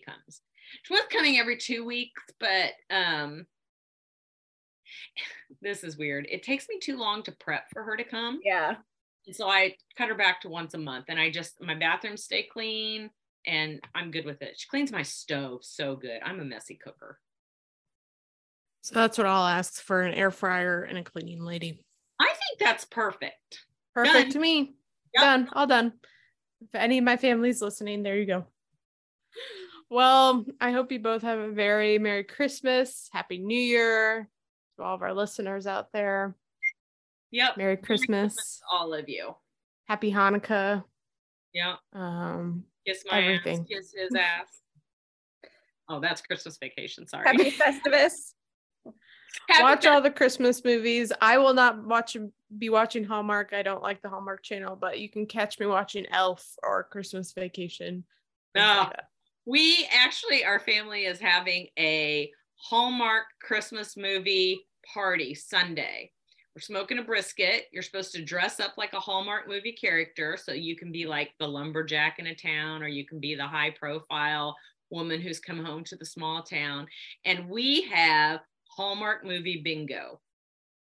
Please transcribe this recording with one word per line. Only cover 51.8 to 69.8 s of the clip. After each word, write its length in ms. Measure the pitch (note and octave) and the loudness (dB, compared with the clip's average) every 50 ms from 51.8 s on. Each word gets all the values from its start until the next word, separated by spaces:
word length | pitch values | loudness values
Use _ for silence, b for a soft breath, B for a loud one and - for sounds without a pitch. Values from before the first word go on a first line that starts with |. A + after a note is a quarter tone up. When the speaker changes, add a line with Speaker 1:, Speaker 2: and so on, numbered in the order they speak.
| G#3+ | -2
Speaker 3:
watch, 320 | G#3+ A3+ A#3 A#3 - - A3+ G#3+ G3+ - _ _ _ G#3+ | 0 0 0 0 -2 -6 -10 -10 -12 -14 _ _ _ -12
be 140 | G#3 A#3 A3+ | -8 -2 2
watching 340 | A3 A3 A3+ A3+ - A#3+ G#3 | 4 4 4 4 0 -4 -4
Hallmark. 480 | G3+ A3 G#3 G#3 G#3 G#3 G3+ G3+ G3+ G3+ | -2 -2 -2 -2 0 0 0 -2 -2 -4
I 100 | G3+ G3 | -4 -2
don't 200 | G3 G3 F#3+ - | -2 -4 -4 -4
like 180 | G3 G3+ F#3+ - | -6 -6 -6 -8
the 60 | G3+ | -12
Hallmark 340 | F#3+ F#3+ G3 G3 F#3+ F#3+ - | -10 -10 -8 -8 -10 -10 -10
Channel, 320 | - G#3+ G3 F#3+ F#3+ F#3+ | -10 -10 -8 -8 -10 -8
but 240 | F#3+ - F#3 - - | -6 -6 -6 -6 -6
you 80 | G#3 G#3 | -8 -8
can 180 | - G#3+ G#3+ | -6 -6 -6
catch 320 | G#3 G#3 A3+ G#3 G#3 - - | -4 -2 -2 -2 -2 -4 -4
me 80 | G#3+ | -2
watching 400 | G#3 G3 F#3+ G3+ - - G3+ F#3 - - | 0 0 0 0 -2 -6 -8 -6 -2 0
Elf 340 | F#3 F#3+ F#3 F3+ - - - - - - | 2 2 2 0 -2 -8 -18 -14 -8 -4
or 220 | - - - F3+ | -2 -2 -2 -2
Christmas 480 | - - G3+ - - - F#2 F#2 - - | -4 -8 -12 -12 -10 -10 -10 -10 -10 -10
Vacation. 720 | F#3 F#3 F3 - F#3+ F3 F3 - - F3 F3 F3+ F3+ F3 _ _ _ _ _ _ _ _ _ - | -10 -10 -8 -8 -8 -10 -10 -10 -10 -10 -10 -10 -10 -12 _ _ _ _ _ _ _ _ _ 2
Things 120 | G3+ G#3 | 4 6
Speaker 1:
No. 120 | G#3+ G3+ G3+ F#3 | 6 6 6 4
Speaker 3:
like 60 | - | 2
that. 160 | - - - _ _ _ _ _ _ _ _ | 0 -8 -14 _ _ _ _ _ _ _ _
Speaker 1:
We 420 | A#3+ B3+ D4+ D#4+ E4 E4+ F4 D#4+ - - | 0 4 4 6 6 6 4 4 4 6
actually, 520 | B3 B3+ - - - A4 A#4 C#4+ C4 A#3 | 6 6 6 4 0 -2 0 0 2 2
our 160 | F#4+ G4+ - | 2 0 0
family 460 | - - G#3+ G#3+ G#3+ G#3+ G#3 G3+ G3 | 2 2 0 0 0 -2 -6 -4 -4
is 120 | F#3 F3+ F3+ | -4 -4 -2
having 500 | G3+ F#3 F3 F3+ F3+ F#3 F3+ F3+ F3+ - _ D#3+ | 2 2 4 4 2 0 -2 -4 -4 -6 _ 0
a 520 | D#3+ D#3 D#3 D#3 D3+ D3+ D3+ D3 D3 D3 b b b b _ | 0 2 2 2 0 0 0 -2 -2 -4 b b b b _
Hallmark 680 | _ - - A3+ A3+ B3 B3 B3 B3 A#3 A3+ A3 A3 A3 - _ - - | _ -8 -2 2 2 2 2 0 0 0 2 2 2 0 -2 _ -14 -8
Christmas 540 | - A3 G#3+ G#3 - A3+ G#3+ G#3+ G#3 - | -4 -4 -4 -4 -4 -8 -12 -12 -12 -10
movie 640 | G#3 G3 G3 G3 F#3+ F#3 G3+ F#3+ F#3+ F#3 F#3 F#3 F#3 - _ _ _ _ - - | -8 -6 -4 -4 -2 0 0 2 2 2 2 0 -2 -6 _ _ _ _ -16 -8
party 420 | G#3 G3 F#3 F3+ E3 D3+ B2+ D3+ | -4 -2 -2 -2 -2 -2 -6 -8
Sunday. 800 | - - - G3+ F#3 F3+ F3 E3 D3+ - - G1+ A1+ - - _ _ _ _ _ _ _ _ - | -12 -10 -4 0 0 0 0 -2 -6 -8 -8 -8 -12 -14 -16 _ _ _ _ _ _ _ _ -20
We're 60 | D#3 - | -18 -14
smoking 360 | - G#3 G3 G3+ - B3 B3 | -10 -8 -6 -6 -4 -4 -6
a 40 | A#3 | -4
brisket. 600 | G#3+ A3+ G3+ F#3+ - - - F#3+ F3+ A3 A3+ - - - | -2 -2 -2 -2 -4 -2 0 0 2 2 0 -2 -6 -10
You're 100 | F3+ F#3 | -12 -10
supposed 300 | - - G3 F#3+ - - | -8 -8 -8 -8 -8 -10
to 120 | F3 D#3+ | -12 -10
dress 360 | D3 E3+ F3+ F#3 G#3+ - - | -6 -4 -2 -2 -2 -2 -4
up 140 | G#3 G3 - | -6 -6 -6
like 160 | - G#3 G3+ - | -6 -8 -6 -6
a 80 | F#3+ | -6
Hallmark 480 | F#3+ G#3 F#3+ F#3+ G3+ G3+ G#3 G#3 - G3+ | -6 -4 -4 -4 -2 -2 -4 -6 -6 -6
movie 240 | G3+ G3+ G3+ A#3 A3+ | -8 -6 -6 -8 -6
character. 640 | - | -4